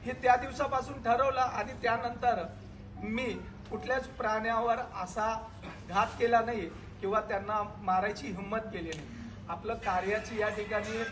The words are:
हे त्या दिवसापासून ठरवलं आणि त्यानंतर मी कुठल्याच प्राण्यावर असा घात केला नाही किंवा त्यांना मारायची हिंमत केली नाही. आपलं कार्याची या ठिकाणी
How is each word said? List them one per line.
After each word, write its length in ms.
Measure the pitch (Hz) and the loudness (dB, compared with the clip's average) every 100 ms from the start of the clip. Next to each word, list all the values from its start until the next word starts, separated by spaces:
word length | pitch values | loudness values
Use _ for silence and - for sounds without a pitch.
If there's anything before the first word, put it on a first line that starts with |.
हे 100 | 240 | -6
त्या 220 | 254 247 247 | 0 6 6
दिवसापासून 680 | 269 254 277 262 254 277 | 6 -2 0 0 -2 -4
ठरवलं 380 | 233 247 269 254 | 2 4 4 4
आणि 300 | 254 208 208 254 | 0 0 -4 0
त्यानंतर 600 | 233 233 240 - 240 214 165 - - - - - | 2 2 0 0 2 2 -2 -8 -14 -14 -14 -8
मी 360 | 202 226 254 185 - - - | -4 -2 -2 -4 -8 -12 -8
कुठल्याच 360 | 220 - 262 - | -6 0 0 0
प्राण्यावर 680 | - 220 214 220 226 233 233 240 196 | -2 0 2 2 2 4 2 0 -6
असा 440 | 185 - 220 220 - - - - - | -6 0 0 0 -6 -12 -14 -14 0
घात 180 | 180 226 - | 2 2 4
केला 220 | 233 233 | 6 6
नाही 280 | 226 233 170 - - - | 4 0 -4 -8 -12 -6
किंवा 180 | 190 214 | 2 2
त्यांना 440 | 208 202 143 107 - - | 2 -4 0 0 -2 -4
मारायची 460 | - 185 104 - - | 2 4 2 -2 -6
हिंमत 440 | 185 190 220 214 | -6 -2 -2 -2
केली 160 | 185 165 | -6 -6
नाही. 180 | 151 - - - - - | -6 -8 -10 -10 -12 -8
आपलं 240 | 175 214 | -6 -4
कार्याची 680 | 233 208 185 190 214 214 226 | -2 2 2 2 0 0 0
या 80 | 214 | 0
ठिकाणी 540 | 202 208 214 208 226 226 | 0 -2 -2 0 -2 -4